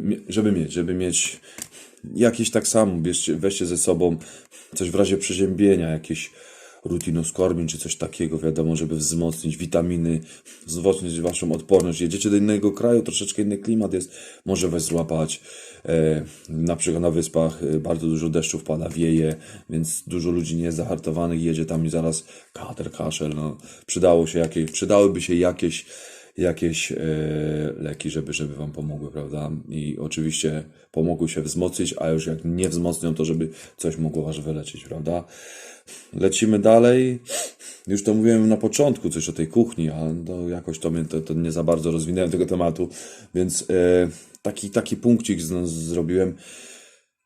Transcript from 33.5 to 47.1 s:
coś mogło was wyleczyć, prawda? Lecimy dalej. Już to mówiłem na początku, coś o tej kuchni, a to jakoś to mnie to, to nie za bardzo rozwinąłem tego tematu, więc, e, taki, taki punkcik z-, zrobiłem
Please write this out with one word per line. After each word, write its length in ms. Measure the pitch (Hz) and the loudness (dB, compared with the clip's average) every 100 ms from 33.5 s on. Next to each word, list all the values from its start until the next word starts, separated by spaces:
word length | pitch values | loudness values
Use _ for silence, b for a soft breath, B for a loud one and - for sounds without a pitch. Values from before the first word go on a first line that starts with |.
| B B B | B B B
coś 200 | 85 80 | -4 -2
mogło 260 | 78 78 | -2 -2
was 160 | 76 76 | -4 -4
wyleczyć, 440 | 76 76 76 - | -6 -6 -8 -14
prawda? 400 | - 71 76 87 - B B B B B B B B | -12 -8 -4 -4 -6 B B B B B B B B
Lecimy 460 | - 95 - 110 107 | 0 2 4 4 6
dalej. 600 | 110 113 120 127 127 123 - B B B B B - | 8 8 8 6 4 -2 -6 B B B B B -2
Już 160 | 98 | 0
to 100 | 104 | 2
mówiłem 360 | 107 113 117 110 | 4 6 6 6
na 80 | 104 | 4
początku, 520 | 110 - 147 120 90 | 2 4 2 2 -2
coś 200 | 80 82 | -2 -4
o 40 | |
tej 140 | 80 80 | -2 0
kuchni, 420 | 117 117 - 78 | 4 2 2 -2
a 120 | 78 78 85 82 | -2 -4 -4 -6
to 240 | 90 87 | -6 -6
jakoś 300 | 87 85 80 | -6 -6 -4
to 120 | 85 | -2
mnie 140 | 82 80 | -2 -2
to, 160 | 82 | -4
to 120 | 80 | -2
nie 180 | 80 82 | -2 -2
za 120 | 82 | 0
bardzo 280 | 80 82 82 | 0 2 2
rozwinąłem 400 | 82 80 90 90 | 0 0 0 0
tego 140 | 87 90 | 0 0
tematu, 440 | 90 85 82 90 B B B B 90 | 2 0 0 -4 B B B B -2
więc, 340 | 92 - - | -2 -2 0
e, 400 | 92 90 90 87 - B - | 4 6 6 4 -2 B -8
taki, 280 | - 101 101 | -8 -6 -4
taki 280 | 104 104 101 | -2 -2 0
punkcik 440 | 120 117 113 87 | 4 4 2 -2
z-, 280 | 80 90 87 | -2 -4 -4
zrobiłem 640 | 82 80 85 82 90 92 87 B B B B B B B | -4 -4 -2 0 2 0 -4 B B B B B B B